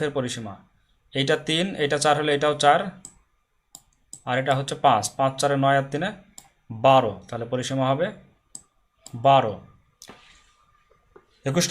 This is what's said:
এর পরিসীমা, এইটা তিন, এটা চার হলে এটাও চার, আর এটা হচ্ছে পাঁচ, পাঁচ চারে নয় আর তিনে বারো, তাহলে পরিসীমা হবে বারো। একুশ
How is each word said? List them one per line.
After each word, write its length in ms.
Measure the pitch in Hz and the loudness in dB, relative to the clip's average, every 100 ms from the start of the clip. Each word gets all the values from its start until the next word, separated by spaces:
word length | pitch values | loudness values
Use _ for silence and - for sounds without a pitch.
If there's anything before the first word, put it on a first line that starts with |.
| 151 | -2
এর 60 | 135 | -4
পরিসীমা, 360 | 123 120 107 95 _ _ _ _ _ | -6 -8 -12 -16 _ _ _ _ _
এইটা 220 | 135 139 156 151 | -4 0 -2 -2
তিন, 180 | 160 190 - | -2 -2 -2
এটা 140 | - 143 | -2 0
চার 120 | 151 147 | 2 2
হলে 120 | 151 143 | 0 0
এটাও 160 | 151 147 | 0 2
চার, 160 | 143 165 196 - - _ _ _ _ _ _ - _ _ _ - 131 | 4 4 0 -10 -20 _ _ _ _ _ _ -20 _ _ _ -14 -6
আর 80 | 123 | -2
এটা 120 | 135 135 | 0 -2
হচ্ছে 160 | 139 147 139 | -4 0 2
পাঁচ, 180 | 110 104 - | 2 0 -2
পাঁচ 140 | 135 135 | -2 0
চারে 160 | 143 139 | -2 2
নয় 140 | 135 139 | 2 2
আর 80 | 139 | 0
তিনে 180 | 147 190 214 _ - - _ - 110 135 | -6 -8 -10 _ -20 -20 _ -18 0 4
বারো, 280 | 131 110 95 - | 6 4 -4 -12
তাহলে 180 | 117 117 | -12 -6
পরিসীমা 320 | 127 120 135 131 | -6 -4 -2 -2
হবে 160 | 139 196 214 - _ _ - _ _ _ _ - 120 139 | 0 -4 -8 -20 _ _ -20 _ _ _ _ -18 0 4
বারো। 260 | 135 113 92 - _ _ _ - - - _ _ _ _ _ _ _ _ - _ _ 135 | 6 4 -4 -14 _ _ _ -20 -20 -20 _ _ _ _ _ _ _ _ -20 _ _ -4
একুশ 160 | 160 170 | -2 2